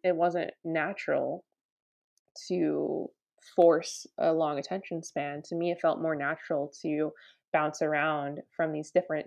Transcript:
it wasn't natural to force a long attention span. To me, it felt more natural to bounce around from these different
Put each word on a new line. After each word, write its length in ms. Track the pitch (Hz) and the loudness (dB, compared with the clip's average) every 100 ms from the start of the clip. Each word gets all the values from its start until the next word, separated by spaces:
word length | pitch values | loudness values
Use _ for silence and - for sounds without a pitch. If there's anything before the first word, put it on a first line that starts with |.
it 140 | 180 165 | 0 2
wasn't 340 | 175 170 - - | 2 0 -4 -6
natural 800 | 165 160 160 - - 139 135 175 _ _ _ _ _ _ _ _ _ - - | -4 -2 -2 -4 0 0 0 -4 _ _ _ _ _ _ _ _ _ -18 -4
to 640 | 180 156 147 147 143 - _ _ _ - | 0 0 0 -2 -4 -6 _ _ _ -2
force 520 | - 170 160 - - - - | 6 8 8 0 -12 -14 0
a 140 | 165 | 2
long 260 | 160 151 143 | 2 0 -2
attention 440 | - 190 - 165 | -4 -8 -6 -8
span. 400 | - 147 143 147 - | -6 -6 -6 -8 -6
To 80 | |
me, 160 | 170 170 | -4 -2
it 100 | 175 | 0
felt 200 | 165 - | 0 0
more 160 | 160 147 | -2 -2
natural 560 | 143 156 - 147 143 - | -2 -4 -4 -4 -4 -6
to 300 | 160 151 151 - - _ - | -4 -2 -2 -6 -20 _ -2
bounce 300 | 160 151 - | 0 0 0
around 580 | 156 151 156 147 143 147 - - | 0 2 2 0 -4 -8 -12 -4
from 160 | 160 | -2
these 180 | 151 156 | -2 0
different 360 | 180 180 151 | 0 2 -4